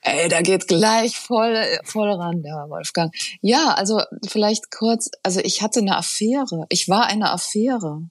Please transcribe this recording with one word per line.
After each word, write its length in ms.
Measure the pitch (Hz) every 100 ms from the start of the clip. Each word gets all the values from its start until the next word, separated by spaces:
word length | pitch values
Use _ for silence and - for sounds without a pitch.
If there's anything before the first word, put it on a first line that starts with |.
Ey, 280 | - 139 165
da 120 | 165
geht 280 | 175 185 -
gleich 500 | 170 214 226 226 -
voll, 440 | - 240 226 226 208 165
voll 260 | - 214 208
ran, 320 | 196 175 170
der 240 | 147 151 147
Wolfgang. 460 | 156 160 - 165 - - -
Ja, 320 | 196 254 311
also 260 | - 196 214 - - 202
vielleicht 440 | 214 208 214 -
kurz, 400 | - 220 226 - -
also 180 | 190 185
ich 200 | - -
hatte 200 | 208 247
eine 160 | 202 170
Affäre. 720 | 170 - 214 269 254 170 156
Ich 180 | 175 -
war 180 | 196 208
eine 240 | 208 208
Affäre. 720 | 175 - 214 233 247 170 151 165